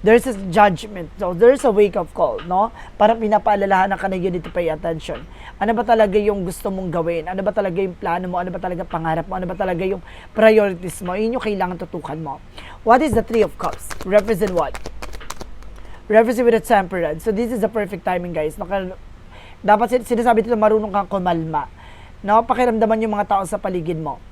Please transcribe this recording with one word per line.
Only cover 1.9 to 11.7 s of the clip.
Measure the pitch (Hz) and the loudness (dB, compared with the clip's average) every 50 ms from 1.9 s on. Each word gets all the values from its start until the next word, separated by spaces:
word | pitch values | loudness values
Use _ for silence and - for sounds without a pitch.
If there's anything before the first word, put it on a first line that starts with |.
| - 202 175 - - | 4 -2 -6 -6 -2
call, | - 175 139 113 95 - | 0 0 0 0 -4 -4
no? | 175 180 185 208 226 - - - - - - | -2 0 2 0 0 -2 -12 -18 -18 -2 2
Parang | 208 214 233 | 4 4 4
pinapaalalahanan | 226 220 208 214 208 202 220 208 202 196 196 190 185 190 202 196 | 2 0 2 2 2 2 2 2 2 2 2 2 2 2 0 -2
ka | 185 - | -4 -4
na, | 190 185 | -4 -4
you | 185 175 190 | -2 -2 -2
need | 175 180 170 | -4 -4 -8
to | 170 - | -6 -6
pay | 180 175 160 | -4 -2 -2
attention. | 156 156 - 170 165 160 - - 156 - 143 - - - - - - | -2 -4 -4 -6 -6 -6 -6 -10 -10 -12 -12 -16 -18 -18 -18 -18 -6
Ano | - 196 208 226 | -4 0 0 0
ba | 214 | 0
talaga | 226 214 233 226 214 202 185 208 | 4 2 4 4 4 4 4 2
yung | 208 208 202 202 185 | 2 2 0 0 -4
gusto | 175 175 - - 208 | -6 -6 -6 -6 -6
mong | 190 190 190 180 156 | -6 -4 -6 -4 -4
gawin? | 175 160 165 170 165 156 | -2 -2 -2 -2 -4 -4
Ano | 170 185 190 | -6 -6 -4
ba | 196 202 | -4 -2
talaga | 196 220 202 190 170 180 | -2 0 -2 0 0 -2
yung | 196 190 175 | -2 -4 -4
plano | - - 180 165 180 185 180 | -6 -4 -4 -2 -2 -4 -4
mo? | 180 | -4
Ano | 180 180 185 180 | -4 -4 -4 -6
ba | 185 | -6
talaga | 190 185 180 170 175 | -6 -6 -6 -6 -6
pangarap | - - 165 160 165 160 165 160 | -6 -6 -4 -2 0 0 -2 -2
mo? | - 185 | -4 -6
Ano | 185 180 175 | -6 -6 -6
ba | 175 | -4
talaga | 180 202 185 180 165 190 | -4 -2 -2 -2 -2 -2
yung | 190 196 185 - - - - - - - | -2 -4 -4 -8 -16 -18 -20 -20 -10 0
priorities | - 214 220 220 214 208 202 190 170 180 180 - - | 4 6 6 6 6 4 2 -2 -4 -8 -10 -10 -8
mo? | 196 175 180 | -8 -6 -4
Yun | 196 220 226 240 | -2 -2 -2 -2
yung | 254 - | -4 -4
kailangan | 220 208 190 185 180 | -4 -2 -2 -2 -4